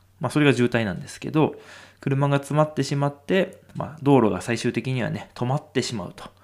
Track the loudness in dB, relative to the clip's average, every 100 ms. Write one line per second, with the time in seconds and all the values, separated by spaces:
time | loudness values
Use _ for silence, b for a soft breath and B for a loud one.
0 | _ -8 -2 2 4 4 2 2 -2 -6
1 | -10 -12 -4 0 0 0 B B B B
2 | -4 0 0 0 0 0 0 0 -2 0
3 | -2 -4 -2 0 0 -6 _ -10 -10 -2
4 | 4 6 6 2 -4 -2 -2 -2 -2 -4
5 | -4 -6 -10 -6 -2 -2 -2 -4 -4 -6
6 | -10 -14 -20 _